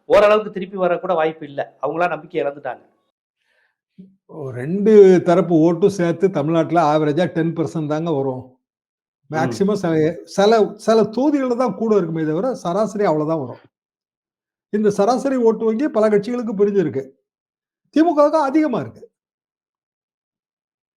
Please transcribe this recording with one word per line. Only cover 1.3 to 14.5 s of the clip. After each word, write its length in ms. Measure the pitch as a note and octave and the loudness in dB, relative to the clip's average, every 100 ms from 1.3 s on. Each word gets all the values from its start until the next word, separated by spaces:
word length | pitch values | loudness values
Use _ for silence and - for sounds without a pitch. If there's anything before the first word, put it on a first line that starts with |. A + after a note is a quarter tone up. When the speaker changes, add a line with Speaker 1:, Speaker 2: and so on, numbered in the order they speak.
| D#3+ C#3+ | -4 -10
Speaker 1:
இல்ல. 320 | C#3 - _ | -10 -10 _
அவங்களா 260 | C#3 D#3+ F3 | -8 -2 -4
நம்பிக்கை 340 | D3+ D#3+ E3 | -4 -8 -6
இழந்துட்டாங்க. 400 | D3 C#3+ C3+ A#2 _ _ _ _ _ _ _ _ _ _ _ - F#3+ _ _ | -6 -8 -12 -14 _ _ _ _ _ _ _ _ _ _ _ -20 -20 _ _
Speaker 2:
ஓ, 240 | D#3+ C3+ | -16 -12
ரெண்டு 720 | B2 C3+ G3 G3+ G#3+ F#3+ F#3 | -10 -6 0 6 8 10 8
தரப்பு 320 | F3+ F3 E3+ | 4 2 2
ஓட்டும் 340 | E3 E3 E3 G3 | 2 2 2 0
சேர்த்து 420 | F#3+ E3+ E3 F#3+ | 0 -4 0 -2
தமிழ்நாட்டுல 680 | D3 D3 E3 D3 E3+ D3+ D#3 | -2 -2 0 0 2 2 2
ஆவரேஜா 300 | D3+ D3 F3 | 0 0 -2
டென் 260 | E3 E3 | -2 -4
பர்சன்ட் 360 | E3 D3 E3 D3+ | -4 -6 -6 -4
தாங்க 240 | D3+ E3+ | -4 -4
வரும். 460 | C#3+ C3+ B2+ - _ _ _ _ _ _ _ _ | -4 -4 -6 -14 _ _ _ _ _ _ _ _
Speaker 1:
ம். 80 | |
Speaker 2:
மேக்ஸிமம் 380 | D#3 C#3+ A2+ G3 | -4 -4 -2 -2
சில, 440 | G3+ F3+ D#3+ D#3 E3+ | 0 0 0 0 -2
சில, 480 | - - G3+ A3+ G3 - | -6 0 4 4 2 -2
சில 260 | - A3+ | 0 2
தொகுதிகள்ல 540 | G#3+ B3 C#4+ D4 B3+ A#3+ | 2 0 0 0 -2 -2
தான் 180 | B3 | -2
கூட 220 | F#3 A3 G#3 | -2 0 0
இருக்குமே 280 | E3 D#3+ | 0 -4
தவிர, 300 | D#3 D#3 B3+ | -2 -2 -4
சராசரி 500 | A#3 F3 F#3+ G#3+ G#3 | -6 -4 -2 -4 -2
அவ்வளவுதான் 360 | G3+ D3+ D3+ E3 | 0 0 -2 -4
வரும். 180 | B2 A#2+ _ _ _ _ _ _ _ _ _ | -6 -14 _ _ _ _ _ _ _ _ _